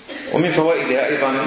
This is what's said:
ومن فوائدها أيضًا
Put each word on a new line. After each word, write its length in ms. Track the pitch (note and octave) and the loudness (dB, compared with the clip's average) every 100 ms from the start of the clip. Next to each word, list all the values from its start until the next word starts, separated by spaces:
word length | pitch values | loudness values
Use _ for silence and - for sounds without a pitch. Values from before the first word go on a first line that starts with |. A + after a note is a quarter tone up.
| - - - | -14 -12 -4
ومن 180 | - F3 | 0 0
فوائدها 560 | D3 D#3+ D3+ C3+ B2+ C3+ | 2 2 2 0 0 0
أيضًا 220 | D3 C3+ C3 | 0 0 0